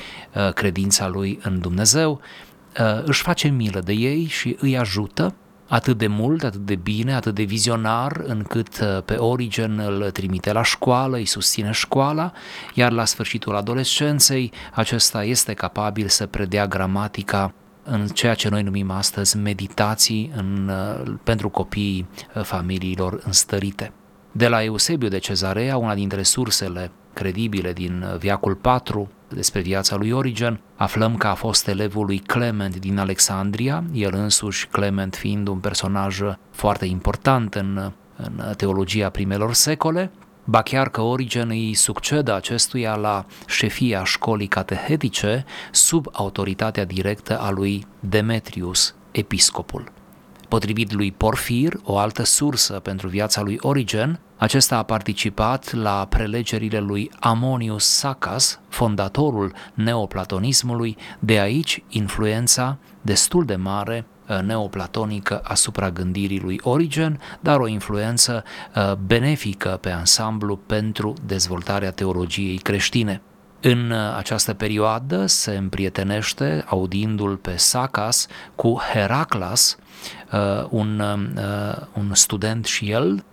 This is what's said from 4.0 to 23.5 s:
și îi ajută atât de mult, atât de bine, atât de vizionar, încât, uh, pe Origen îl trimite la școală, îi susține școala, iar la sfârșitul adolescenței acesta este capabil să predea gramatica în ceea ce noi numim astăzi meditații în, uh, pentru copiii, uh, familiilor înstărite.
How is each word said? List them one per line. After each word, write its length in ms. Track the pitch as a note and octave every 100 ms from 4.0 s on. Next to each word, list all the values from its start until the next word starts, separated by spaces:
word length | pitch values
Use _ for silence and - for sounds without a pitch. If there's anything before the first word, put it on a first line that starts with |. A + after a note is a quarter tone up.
| B2+ D3+ D#3+
și 300 | - B2 B2+
îi 180 | C#3 B2+
ajută 560 | A2 F#2+ G2+ - F3 - - - -
atât 280 | A#2 - A2+
de 100 | A2
mult, 360 | G#2 A#2+ D#3+
atât 220 | C#3 G2 G2+
de 100 | G2
bine, 380 | F#2 G#2+ A#2+
atât 220 | C3 A2 G#2
de 80 |
vizionar, 800 | G#2 G#2+ A#2+ A#2 A2 A#2 C3+ D#3+ D3
încât, 540 | G#2+ G#2 A2+ A2 -
uh, 240 | G#2+ F#2+ -
pe 80 |
Origen 640 | G#2+ A#2 B2 A#2+ G2+ A2 G#2+
îl 300 | G#2 G2 G2+
trimite 400 | F#2 F#2+ F#2 G#2
la 120 | G#2+
școală, 540 | A2+ - B2+ B2 C3+ B2+
îi 80 | G2+
susține 460 | G#2 - - G#2
școala, 600 | G#2+ - C3+ C#3 D#3 F3 - - - -
iar 180 | - B2
la 140 | A#2 A2
sfârșitul 500 | - A2 A2+ G#2+ G#2
adolescenței 960 | G#2 B2+ C3 - D3 D3 - C3+ B2 - -
acesta 500 | - A2 A#2 - A2
este 300 | G#2 B2+ -
capabil 540 | G#2 F#2 - G#2 G2+ G2
să 180 | - G#2
predea 420 | - G2 G2+ G2+
gramatica 840 | F#2+ F#2+ G2 G#2 - - G2+ G2 - - -
în 240 | - G#2+ G#2
ceea 260 | - A#2+
ce 160 | A2 G#2+
noi 140 | G#2
numim 280 | G2 G2 F#2+
astăzi 460 | F#2+ G2 - G2 G#2
meditații 920 | G#2 G2 G2 - G#2 A2 - A2 A2 G#2+
în, 360 | F#2+ G2 F#2+
uh, 420 | F#2+ G2+ A#2+ B2+ G#2+
pentru 260 | - A2 G#2
copiii, 580 | - F#2 G#2 G2+ F#2+ F2+ - - -
uh, 80 |
familiilor 800 | G2+ F#2 F2 F#2+ F#2 F#2 F#2 G2
înstărite. 680 | - F#2+ -